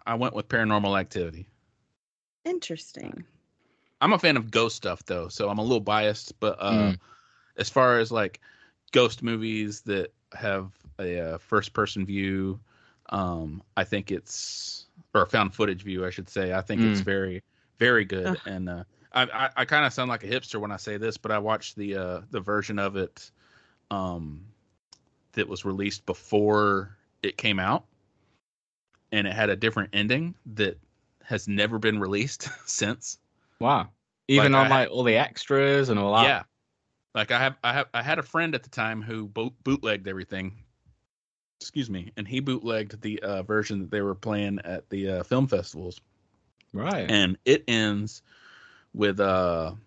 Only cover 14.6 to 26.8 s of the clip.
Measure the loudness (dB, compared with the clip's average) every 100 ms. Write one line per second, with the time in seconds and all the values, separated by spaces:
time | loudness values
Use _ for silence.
14.6 | -12 -14 -18 _ 0 2 4 2 2 0
15.6 | -2 -2 -6 -6 -6 -6 -8 -4 -2 -2
16.6 | -2 2 2 2 0 0 -2 -6 -12 _
17.6 | _ 0 4 4 2 -2 -2 -4 -6 -8
18.6 | -8 -8 -12 _ _ 0 0 0 -2 -2
19.6 | 2 2 2 0 -2 -4 -4 -6 -4 -8
20.6 | -8 -8 -8 -4 -4 -4 -2 -2 0 -2
21.6 | -4 -10 -6 -4 -4 -6 -8 -6 -2 0
22.6 | 0 -2 -2 -2 -6 -8 -20 _ _ _
23.6 | _ _ -8 -4 -4 -6 -10 -12 -18 _
24.6 | _ _ _ -20 _ _ _ -4 -4 -4
25.6 | -4 -2 -4 -4 -6 -8 0 2 4 6
26.6 | 4 2